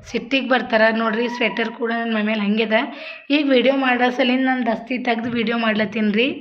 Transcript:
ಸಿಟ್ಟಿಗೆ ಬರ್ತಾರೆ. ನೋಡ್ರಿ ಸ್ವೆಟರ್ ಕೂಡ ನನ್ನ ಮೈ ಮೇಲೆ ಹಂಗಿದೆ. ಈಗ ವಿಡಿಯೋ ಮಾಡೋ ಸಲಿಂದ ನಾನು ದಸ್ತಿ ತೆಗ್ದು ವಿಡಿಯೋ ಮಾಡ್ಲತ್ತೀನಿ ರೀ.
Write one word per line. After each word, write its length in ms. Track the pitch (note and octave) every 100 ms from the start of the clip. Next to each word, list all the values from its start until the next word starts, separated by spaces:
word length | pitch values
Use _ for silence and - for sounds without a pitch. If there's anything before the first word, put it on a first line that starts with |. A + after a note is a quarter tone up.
ಸಿಟ್ಟಿಗೆ 440 | - A#3 A#3+ C4+ B3
ಬರ್ತಾರೆ. 380 | B3 - A3 A3 A3
ನೋಡ್ರಿ 300 | A3+ G#3+ A#3+
ಸ್ವೆಟರ್ 420 | A#3+ A3 A3+ A3+
ಕೂಡ 180 | - A3+
ನನ್ನ 220 | A#3 A#3
ಮೈ 80 | A3
ಮೇಲೆ 200 | G#3 A3
ಹಂಗಿದೆ. 380 | G3+ A3 A3 A3 C#4+ - - - -
ಈಗ 140 | C#4+ C#4
ವಿಡಿಯೋ 240 | B3+ A#3+ C#4
ಮಾಡೋ 320 | C4 B3 B3
ಸಲಿಂದ 360 | B3 B3+ B3+ C4
ನಾನು 180 | B3+ A#3
ದಸ್ತಿ 320 | A3 - B3+
ತೆಗ್ದು 280 | B3 A3+ B3
ವಿಡಿಯೋ 280 | A#3 A3 A#3
ಮಾಡ್ಲತ್ತೀನಿ 540 | A3+ G#3+ G#3 A3+ G#3+
ರೀ. 160 | G#3 C4+ E4